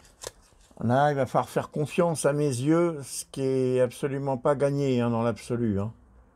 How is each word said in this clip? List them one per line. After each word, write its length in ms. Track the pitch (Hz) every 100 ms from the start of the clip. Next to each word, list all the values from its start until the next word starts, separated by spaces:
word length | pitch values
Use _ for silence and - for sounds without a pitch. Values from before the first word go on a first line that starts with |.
| - _ - - _ _ _ -
là, 280 | 113 127 147
il 60 | 139
va 100 | 123
falloir 240 | 143 117
faire 200 | 156 127
confiance 540 | 156 151 - 170 156
à 80 | 151
mes 140 | 147 147
yeux, 560 | 120 139 165 175 151
ce 240 | 135 - -
qui 160 | -
est 380 | 135 131 127 127
absolument 560 | 123 - 147 139 139 131
pas 160 | 151
gagné, 480 | 139 139 143 139 127
hein, 80 | 120
dans 120 | 113
l'absolu, 560 | 117 113 - 120 117 98
hein. 140 | 104 - - - -